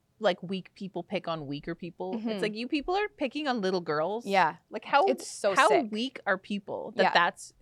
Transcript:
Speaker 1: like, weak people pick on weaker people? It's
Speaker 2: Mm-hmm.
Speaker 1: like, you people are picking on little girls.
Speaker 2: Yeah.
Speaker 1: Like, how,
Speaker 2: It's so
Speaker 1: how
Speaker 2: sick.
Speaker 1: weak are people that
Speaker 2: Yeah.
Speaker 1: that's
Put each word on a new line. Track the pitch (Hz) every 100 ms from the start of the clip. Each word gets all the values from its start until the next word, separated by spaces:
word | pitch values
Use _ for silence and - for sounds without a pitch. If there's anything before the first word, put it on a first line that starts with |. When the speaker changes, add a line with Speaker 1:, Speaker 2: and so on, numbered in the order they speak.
| _ -
Speaker 1:
like, | 214 180
weak | 175 190 -
people | - 196 226
pick | 214 190 170
on | 160 143
weaker | 143 - 165
people? | 170 - 185 220
It's |
Speaker 2:
Mm-hmm. | 226 208
Speaker 1:
like, | 208 214
you | 247
people | 302 269 381
are | 415
picking | - 269 294 302
on | 247
little | 190 185
girls. | 165 151 165 214 220
Speaker 2:
Yeah. | 196 165 165 _
Speaker 1:
Like, | 220 -
how, | 277 392
Speaker 2:
It's | 320 -
so | - 208
Speaker 1:
how | 190 294
Speaker 2:
sick. | 370 226
Speaker 1:
weak | 214 254 - -
are | 190
people | - 202 - 101 - 214
that |
Speaker 2:
Yeah. | 185
Speaker 1:
that's | 175 170 - - -